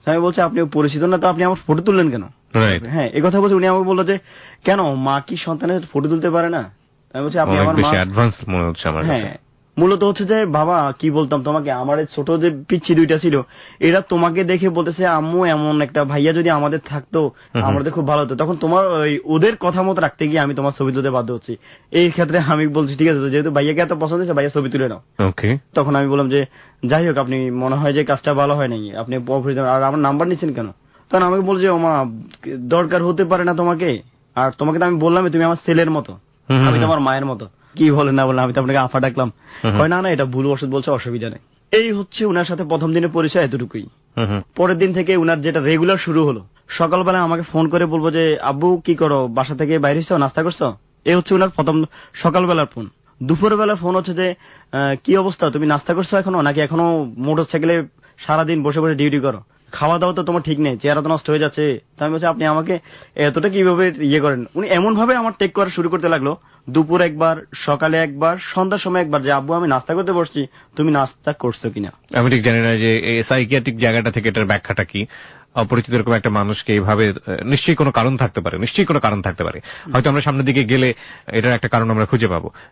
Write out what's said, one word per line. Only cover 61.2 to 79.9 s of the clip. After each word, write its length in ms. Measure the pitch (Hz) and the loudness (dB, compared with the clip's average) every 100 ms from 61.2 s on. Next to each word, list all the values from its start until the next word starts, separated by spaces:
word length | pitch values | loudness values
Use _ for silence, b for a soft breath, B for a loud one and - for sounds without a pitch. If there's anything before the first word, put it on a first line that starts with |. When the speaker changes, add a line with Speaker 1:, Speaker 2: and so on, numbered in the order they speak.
| - | 0
Speaker 1:
হয়ে 80 | 151 | 0
যাচ্ছে।" 420 | 151 147 151 123 _ - | 0 0 -2 -2 _ -6
তা 60 | |
আমি 100 | 151 | -4
বলছি, 120 | 160 165 | -2 -2
"আপনি 180 | 131 | 0
আমাকে 340 | 156 156 165 175 B B B | 0 0 -2 -6 B B B
এতটা 340 | - 147 160 196 | -2 0 0 0
কিভাবে 440 | 196 185 175 185 139 | 2 2 4 0 0
ইয়ে 200 | 147 151 | 0 2
করেন?" 240 | 147 131 117 | 2 -2 -4
উনি 140 | - 208 | -6 0
এমনভাবে 460 | 175 202 214 233 | 2 2 2 2
আমার 180 | 254 226 - | 0 -2 -2
টেক 140 | 196 | -2
করা 180 | 196 190 | 0 -2
শুরু 180 | 180 170 | -2 -2
করতে 200 | 170 165 | 0 0
লাগলো, 280 | 160 139 156 b b - | 0 -2 -4 b b -2
দুপুর 300 | 139 156 175 | 0 2 2
একবার, 360 | 175 151 165 160 - | 0 2 0 0 -8
সকালে 420 | - - 143 160 160 | -8 -2 0 2 0
একবার, 400 | 160 139 165 180 | 0 0 0 -2
সন্ধ্যার 380 | - 185 190 202 | -4 -2 -2 -2
সময় 220 | 190 180 | -2 -2
একবার, 220 | 165 147 | 0 -2
যে, 100 | 135 | 0
"আব্বু, 200 | 139 139 | 0 0
আমি 160 | 170 170 | -2 0
নাস্তা 260 | 131 - | -2 -2
করতে 180 | 170 185 | -4 0
বসছি, 340 | 175 165 147 135 b b - | -2 -2 -4 -8 b b -2
তুমি 160 | 156 | 0
নাস্তা 400 | 147 131 - - | 2 0 -4 -8
করছো 380 | 151 120 - 117 | -4 -6 -4 -8
কিনা?" 220 | 104 101 - _ | -6 -10 -12 _
Speaker 2:
আমি 160 | 120 120 | 0 2
ঠিক 120 | 123 | 2
জানি 180 | 113 117 | 2 2
না 160 | 113 113 | 2 2
যে 220 | 113 113 | 2 2
এই 240 | 92 117 | 0 -2
সাইকিয়াট্রিক 560 | 113 131 113 135 123 113 | 0 0 2 0 -2 -2
জায়গাটা 320 | 117 113 113 | 0 2 0
থেকে 180 | 113 110 | -2 -2
এটার 180 | 104 101 | -2 0
ব্যাখ্যাটা 380 | 104 - 104 | -2 -2 -6
কি। 220 | 92 98 110 B B B B | -4 -6 -8 B B B B
অপরিচিত 400 | - 107 117 113 | -4 0 0 0
এরকম 180 | 120 110 | -2 2
একটা 180 | 113 117 | 0 2
মানুষকে 420 | 104 101 104 - | 0 -2 -4 0
এইভাবে, 360 | 104 98 107 107 | 0 2 2 2
আহ, 360 | 95 - 95 | -2 -8 -8
নিশ্চয়ই 300 | 120 139 - | -2 0 0
কোনো 160 | 165 139 | 2 2
কারণ 260 | 120 120 131 | 2 0 0
থাকতে 240 | 123 - | -2 -2
পারে, 180 | 85 82 | -4 -4
নিশ্চয়ই 280 | 117 - 180 | -2 0 0
কোনো 140 | 147 | 2
কারণ 220 | 110 101 | 0 0
থাকতে 220 | 95 85 | -4 -4
পারে। 160 | 85 - | -6 -6
Speaker 1:
হুম। 340 | - - 170 | -14 -18 -4